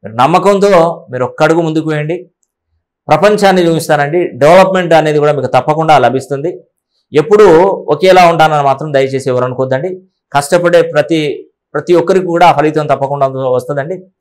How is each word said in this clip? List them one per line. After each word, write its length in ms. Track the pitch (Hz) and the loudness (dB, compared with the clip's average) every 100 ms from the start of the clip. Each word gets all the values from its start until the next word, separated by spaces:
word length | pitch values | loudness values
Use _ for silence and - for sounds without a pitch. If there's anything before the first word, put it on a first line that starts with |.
మీరు 140 | 107 113 | -10 -2
నమ్మకంతో 500 | 135 180 180 196 202 185 165 - - | 0 2 2 2 2 2 2 -2 -12
మీరు 120 | 127 123 | -8 -8
ఒక్క 120 | - 156 | -2 0
అడుగు 160 | 165 165 | 0 0
ముందుకు 200 | 156 151 | -4 -4
వేయండి, 260 | 151 151 180 - _ _ _ _ _ _ _ - | -6 -6 -8 -10 _ _ _ _ _ _ _ -2
ప్రపంచాన్ని 520 | 151 196 208 196 185 170 | 0 2 2 2 2 0
చూపిస్తారండి. 540 | 165 165 147 143 170 175 123 | -2 -2 -2 -2 -2 -4 0
డెవలప్‌మెంట్ 520 | 143 180 185 185 175 160 | 4 4 4 0 0 0
అనేది 200 | 156 151 | 2 0
కూడా 100 | 147 143 | 0 -2
మీకు 120 | 127 127 | -2 -2
తప్పకుండా 380 | 127 151 160 147 123 | -2 -4 2 4 2
లభిస్తుంది. 460 | 131 127 139 156 180 _ _ _ _ _ 143 | -2 -6 -8 -8 -10 _ _ _ _ _ -2
ఎప్పుడూ 260 | 151 208 208 160 190 185 - | 2 4 6 6 4 -2 -4
ఒకేలా 300 | 147 185 185 175 | 0 4 4 4
ఉంటానని 340 | 165 156 151 139 | 4 0 2 -2
మాత్రం 200 | 135 156 139 | -2 -2 -2
దయచేసి 320 | 135 131 131 | -2 -4 -4
ఎవరు 120 | 123 127 | -4 -4
అనుకోద్దండి. 400 | 127 131 131 185 185 _ _ _ 139 | -4 -4 -4 -6 -10 _ _ _ -6
కష్టపడే 460 | 143 180 175 170 165 | 0 0 2 2 0
ప్రతి, 280 | 151 147 160 151 - - _ _ 151 | -2 -2 -2 -4 -8 -14 _ _ -10
ప్రతి 180 | 151 175 | 0 0
ఒక్కరికి 260 | 170 190 170 | 2 -2 -2
కూడా 140 | 170 175 143 | 2 2 2
ఫలితం 300 | 151 156 143 | 0 -2 -4
తప్పకుండా 340 | 135 135 143 135 131 131 123 | -4 -4 -2 -4 -2 -2 -2
వస్తుందండి. 380 | 120 143 139 185 - _ | -4 -8 -8 -12 -14 _